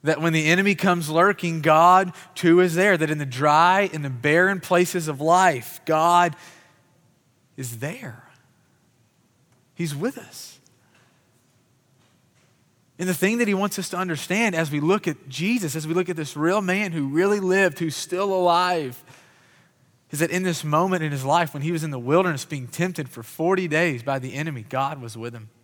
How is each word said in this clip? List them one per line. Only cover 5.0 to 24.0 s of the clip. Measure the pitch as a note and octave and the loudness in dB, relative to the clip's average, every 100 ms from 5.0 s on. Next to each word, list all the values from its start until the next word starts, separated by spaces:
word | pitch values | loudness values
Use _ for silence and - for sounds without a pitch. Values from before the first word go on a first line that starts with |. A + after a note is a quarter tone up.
| D#3 | -6
of | C#3 | -4
life, | D#3 F3+ F#3 C3 - - - | 2 4 4 2 -10 -14 -2
God | D#3 E3+ F3 F3 D3 - - _ _ _ _ _ _ _ _ _ - | 2 4 4 2 -2 -20 -20 _ _ _ _ _ _ _ _ _ -12
is | B2+ A#2 | -12 -8
there. | C#3 B3 G3+ - - _ _ _ _ _ _ _ _ _ _ _ _ _ _ - | -10 -10 -14 -16 -20 _ _ _ _ _ _ _ _ _ _ _ _ _ _ -8
He's | E3+ C#3+ | -6 -4
with | A3 - | -6 -8
us. | - - - - _ _ _ _ _ _ _ _ _ _ _ _ _ _ _ _ _ _ _ _ _ _ _ - | -18 -20 -20 -20 _ _ _ _ _ _ _ _ _ _ _ _ _ _ _ _ _ _ _ _ _ _ _ -6
And | F3+ | -4
the | |
thing | E3+ F#3+ A#3 | 0 0 2
that | G#3+ | 0
he | |
wants | F#3+ G3+ - | 0 -2 -4
us | F3 | -8
to | F3+ | -6
understand | F#3 D3+ - F#3+ A3+ E3 | -4 -4 -2 0 0 0
as | D#3+ | -2
we | D3 | 0
look | D3+ G3+ F3 | 0 0 -2
at | D3 C#3+ | -6 -12
Jesus, | B2+ F#3 A#3+ E3 D3+ | -6 -2 -2 -4 -6
as | D#3 | -4
we | |
look | E3+ F3+ | -4 -2
at | E3 | -6
this | C#3+ D3 | -8 -2
real | D#3+ G3+ | 0 0
man | F#3 F#3+ G#3 | 0 -2 -2
who | E3 C#3 | -4 -2
really | D3+ G3 G#3 | 0 2 0
lived, | F#3 F#3+ F#3 D3 | 2 4 2 2
who's | E3 C#3 | -6 -6
still | - F3+ G3+ | -6 -4 -2
alive, | F#3+ F3+ E3+ F3+ F3 C3+ A#2+ _ - _ _ _ _ _ _ _ _ _ | 2 4 4 2 0 -4 -10 _ -20 _ _ _ _ _ _ _ _ _
is | D3 | -4
that | E3 | -2
in | F3+ | 0
this | F#3 D#3+ | -2 -4
moment | D3+ D3+ F#3 F3+ | -2 0 0 -2
in | D#3 | -4
his | C#3 C3 | -4 0
life | E3 E3 | 0 0
when | D3 | -4
he | D3+ | -6
was | E3+ | -4
in | D#3 | -6
the | C3+ | -8
wilderness | A#2+ E3 F#3 C#3 - | 2 2 2 -2 -8
being | C#3+ B2 | -10 -10
tempted | - F3+ E3+ C#3 | -4 -4 -4 -10
for | - | -12
forty | C3 - E3 F#3+ F3+ | -18 -4 0 0 0
days | D#3 E3+ B2+ | 0 0 -2